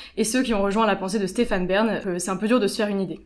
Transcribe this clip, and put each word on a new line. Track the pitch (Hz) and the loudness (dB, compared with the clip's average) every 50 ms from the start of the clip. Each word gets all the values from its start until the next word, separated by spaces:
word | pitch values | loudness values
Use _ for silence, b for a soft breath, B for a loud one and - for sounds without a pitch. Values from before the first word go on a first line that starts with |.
| B B B | B B B
et | - 220 | -2 -2
ceux | 220 - 254 | 0 0 0
qui | - 233 226 | 0 0 0
ont | 202 | 0
rejoint | 196 196 190 220 226 214 | 0 2 2 2 2 2
la | 226 | 2
pensée | 220 190 190 190 220 | 0 -2 -2 -2 -2
de | 196 185 | -2 -2
Stéphane | 190 240 233 - 208 185 180 175 | 0 0 0 0 0 0 0 2
Bern. | 185 202 226 226 196 151 - | 2 2 2 2 0 -2 -2
Euh, | 196 175 180 | -4 -4 -4
c'est | - 208 | -2 -4
un | 190 180 | -4 -2
peu | 208 214 | 2 2
dur | 247 247 | 4 4
de | 208 - | 4 2
se | - - | 0 0
faire | 214 208 | -2 0
une | 202 196 | 0 -2
idée. | 190 156 160 - - | -2 -4 -6 -10 -14